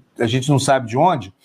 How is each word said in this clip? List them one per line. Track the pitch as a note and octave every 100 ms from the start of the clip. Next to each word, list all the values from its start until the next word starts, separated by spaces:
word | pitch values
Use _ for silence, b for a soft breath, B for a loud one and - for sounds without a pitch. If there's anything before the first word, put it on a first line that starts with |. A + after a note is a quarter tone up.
| _ -
a | A#2
gente | B2+ C3
não | C3+
sabe | D3 C3 A2+
de | B2
onde. | F3+ D3 G2 -